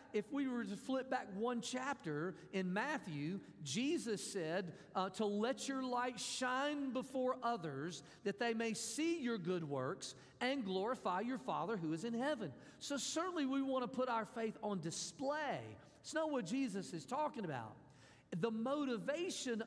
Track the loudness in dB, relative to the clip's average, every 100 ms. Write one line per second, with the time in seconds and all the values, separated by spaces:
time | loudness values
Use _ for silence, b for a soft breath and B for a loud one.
0 | B -2 0 2 2 2 -2 -4 0 0
1 | 2 -2 -2 -2 0 0 -2 -2 -2 -2
2 | -2 0 0 -4 B 0 2 2 2 0
3 | -2 -2 -2 -2 B -10 -2 0 2 2
4 | 0 -2 -2 -2 0 0 0 B B 0
5 | 0 2 2 4 2 0 -2 -2 0 0
6 | 0 -2 -4 -2 0 2 2 2 0 0
7 | 0 2 2 2 2 0 -2 -2 -4 -6
8 | B B -2 2 2 4 2 0 -2 2
9 | 2 2 2 2 2 0 2 0 0 -2
10 | -6 B B B 0 2 2 2 2 2
11 | 2 2 0 -2 0 0 2 0 0 0
12 | 0 0 0 0 -2 -8 B B -4 -2
13 | 0 0 0 2 2 2 2 2 2 2
14 | 2 2 0 -2 -2 0 -2 0 0 -2
15 | -4 -2 0 0 0 -2 -4 -10 B B
16 | -4 0 2 2 2 2 2 0 -4 -6
17 | -4 0 0 0 -2 -2 -4 -10 -18 B
18 | B B B 0 0 2 0 2 2 0
19 | 0 0 0 -2 -2 -2